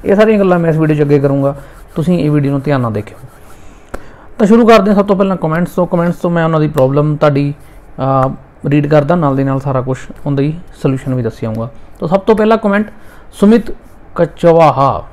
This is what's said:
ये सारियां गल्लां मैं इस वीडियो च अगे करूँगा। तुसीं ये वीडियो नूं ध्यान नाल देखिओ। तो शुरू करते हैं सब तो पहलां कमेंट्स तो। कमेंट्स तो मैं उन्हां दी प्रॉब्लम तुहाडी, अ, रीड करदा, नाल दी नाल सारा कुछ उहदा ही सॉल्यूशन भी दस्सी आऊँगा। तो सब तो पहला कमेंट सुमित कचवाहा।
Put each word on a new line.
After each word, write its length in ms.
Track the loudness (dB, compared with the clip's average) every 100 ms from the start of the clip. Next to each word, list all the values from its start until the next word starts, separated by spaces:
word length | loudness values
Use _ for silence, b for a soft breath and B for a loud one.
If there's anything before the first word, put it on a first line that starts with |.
| 0
ये 100 | 2
सारियां 240 | 4 4
गल्लां 180 | 2 2
मैं 120 | 2
इस 60 | 0
वीडियो 220 | 0 2
च 20 |
अगे 180 | 2 2
करूँगा। 380 | 2 0 -2 -4 B B -12 -6
तुसीं 220 | -2 0
ये 100 | 0
वीडियो 240 | 0 0
नूं 80 | -2
ध्यान 200 | -2 -2
नाल 120 | -2
देखिओ। 260 | -4 -8 -16 -20 -20 B B B B B B B B B -2
तो 80 | 4
शुरू 200 | 4 6
करते 240 | 4 4
हैं 60 | 0
सब 100 | 2
तो 80 |
पहलां 220 | 0 0 -2
कमेंट्स 400 | -2 -2 -2 -2
तो। 100 | -2
कमेंट्स 340 | 0 -2 -2
तो 100 | -2
मैं 140 | 0
उन्हां 180 | 0 0
दी 60 | 0
प्रॉब्लम 480 | 0 0 2 0 0
तुहाडी, 400 | 0 0 -2 -6 b b -20 -8
अ, 300 | -2 0 0 -4 -16 -10 -2
रीड 240 | 0 2
करदा, 240 | 0 2
नाल 220 | 0 0 0
दी 80 |
नाल 140 | -2 -2
सारा 220 | -2 -4
कुछ 180 | -4 -6 -8 -10 -6
उहदा 160 | -2
ही 120 | -2 -4 -12 -4
सॉल्यूशन 320 | -4 -2 -4
भी 80 | -4
दस्सी 240 | -4 -6 -8
आऊँगा। 240 | -8 -8 -12 b b
तो 60 | -2
सब 180 | -2
तो 100 | 0
पहला 220 | 0 2 0
कमेंट 340 | 0 -2 -2 -10 B B B 0
सुमित 360 | 4 4 0 -12 -14 -20 -14 -4
कचवाहा। 920 | -4 0 2 4 4 4 0 -2 -8